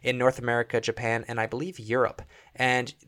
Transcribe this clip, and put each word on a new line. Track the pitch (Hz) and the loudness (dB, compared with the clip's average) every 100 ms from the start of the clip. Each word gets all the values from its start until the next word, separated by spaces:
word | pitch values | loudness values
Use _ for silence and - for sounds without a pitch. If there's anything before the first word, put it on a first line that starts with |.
in | 127 127 | -2 2
North | 127 127 | 2 2
America, | 120 120 117 120 | 2 0 2 0
Japan, | 113 113 117 117 117 | -2 -2 0 -2 -2
and | 117 | -4
I | 110 | -2
believe | 120 175 175 | -4 -8 -8
Europe. | 107 123 120 - - - - - | -2 2 2 -2 -16 -20 -12 -2
And | 127 127 120 - | 2 2 -2 -10